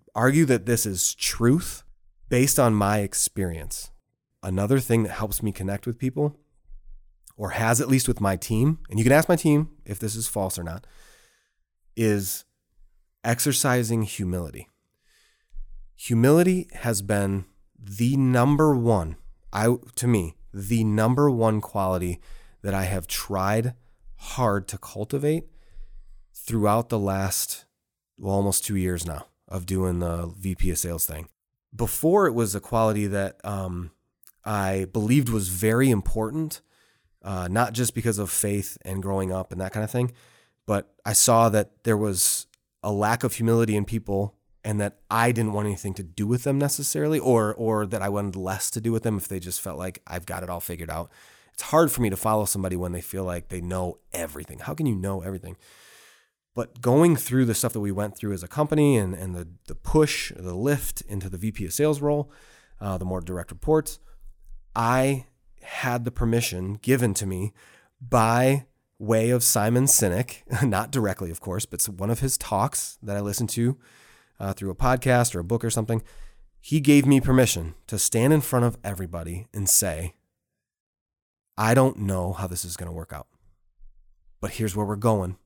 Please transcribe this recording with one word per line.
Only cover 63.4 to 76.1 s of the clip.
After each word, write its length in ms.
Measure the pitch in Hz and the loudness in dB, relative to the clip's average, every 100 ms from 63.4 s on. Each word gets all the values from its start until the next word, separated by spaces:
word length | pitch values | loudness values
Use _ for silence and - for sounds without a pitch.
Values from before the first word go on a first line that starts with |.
| 85 | -10
reports, 480 | 87 - 156 156 - - - - - - - - | -6 2 2 0 -10 -18 -20 -20 -20 -18 -18 -8
I 500 | 110 117 127 135 135 - _ _ - | -2 2 2 2 0 -6 _ _ -20
had 440 | - - 127 120 | -14 -6 -4 -2
the 60 | 117 | -4
permission 640 | - 117 117 117 90 92 | -2 2 2 0 -4 -6
given 380 | 104 - 131 120 | -4 0 2 2
to 100 | 95 | 0
me 260 | 98 92 104 - - _ _ - | -4 -4 -6 -10 -20 _ _ -18
by 640 | 123 123 113 120 131 139 - _ _ - | 0 2 4 4 4 2 -4 _ _ -6
way 320 | 104 113 113 | 0 2 4
of 140 | 123 | 2
Simon 420 | - 113 104 123 139 | 2 2 2 4 4
Sinek, 760 | - 101 90 123 - - 117 | 4 4 0 -2 -8 -6 0
<laughs> 0 | |
not 260 | 127 95 - | 2 0 0
directly, 420 | 135 104 92 87 | -2 -2 -2 -8
of 100 | 82 | -10
course, 240 | - 90 | -6 -6
but 180 | - 87 - | -6 -4 -4
one 200 | 92 101 | -2 -2
of 100 | 117 | 0
his 160 | 135 - | -2 -2
talks 600 | - 98 127 - - - | -2 0 0 -2 -8 -10
that 140 | 104 101 | -6 -4
I 20 | |
listened 300 | 101 98 113 | -4 -2 -2
to, 260 | 117 120 135 _ - - _ _ - | 0 0 -2 _ -20 -20 _ _ -10
uh, 140 | 98 | -8
through 180 | 98 98 | -6 -6
a 40 | |
podcast 600 | 87 127 127 131 123 120 | 0 0 2 4 4 2
or 40 | 90 | 0
a 40 | |
book 200 | 87 117 | -2 -2
or 60 | 117 | 0
something. 320 | 117 110 113 - | -2 0 -2 -4